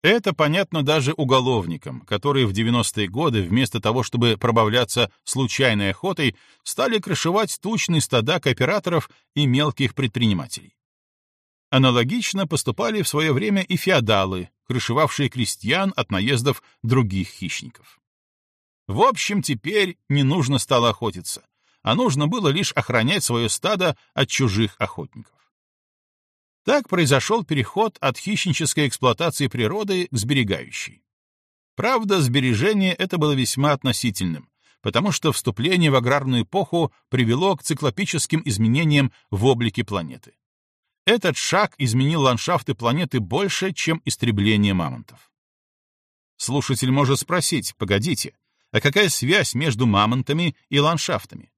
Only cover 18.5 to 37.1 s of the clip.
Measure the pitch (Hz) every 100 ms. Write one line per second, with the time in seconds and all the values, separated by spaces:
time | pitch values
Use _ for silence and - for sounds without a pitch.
18.5 | _ _ _ - 101 247 220 - 202 147
19.5 | 131 151 208 185 170 _ 139 135 175 131
20.5 | 139 - 131 117 107 113 92 - - _
21.5 | _ _ _ - 143 247 139 147 233 175
22.5 | 156 - - - 120 113 196 - 117 117
23.5 | - 175 214 180 - _ - 135 - 131
24.5 | 98 110 - 104 - 73 - - _ _
25.5 | _ _ _ _ _ _ _ _ _ _
26.5 | _ - 285 - 180 151 135 - 226 185
27.5 | 147 117 - 220 - 139 127 - 202 -
28.5 | - 165 - 143 - 131 113 165 - 135
29.5 | 123 110 196 202 185 180 123 113 139 107
30.5 | 85 69 - - - _ _ _ _ _
31.5 | _ _ - 220 254 214 190 135 131 127
32.5 | 107 175 214 185 175 185 180 151 135 123
33.5 | - 147 143 131 - 123 98 92 76 -
34.5 | _ _ _ - 117 202 147 156 - -
35.5 | 107 143 185 165 135 120 143 131 123 107
36.5 | 190 180 170 156 _ _